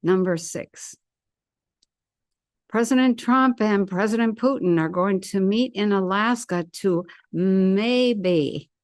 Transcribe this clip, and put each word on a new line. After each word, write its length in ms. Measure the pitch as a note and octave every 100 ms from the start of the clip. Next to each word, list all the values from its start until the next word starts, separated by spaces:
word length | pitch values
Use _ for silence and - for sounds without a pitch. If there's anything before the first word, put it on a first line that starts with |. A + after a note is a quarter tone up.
Number 340 | E3 F#3 F#3 E3+
six, 580 | - - - - - - _ _ _ _ _ _ _ _ _ _ _ _ _ _ _ _ _
President 500 | A3 A#3 B3+ B3+ A#3
Trump 420 | - C4 C4 B3
and 280 | G#3+ G3+ F#3+
President 500 | F#3 G#3 A3+ A3+ A3
Putin 400 | B3 - F3+ E3+
are 100 | D#3+
going 320 | F3 F#3+ F#3+
to 180 | F#3+ G3+
meet 320 | F#3+ G#3+ B3+
in 180 | G3+ G#3
Alaska 760 | G3+ F#3 G3 A3 A#3 - F3 F3
to 300 | - G3 E3+ F3 - _
maybe 1400 | E3 F#3 F#3+ F#3+ G3 A3+ B3 B3 A3 F3+ E3+ C#3 D3+ - _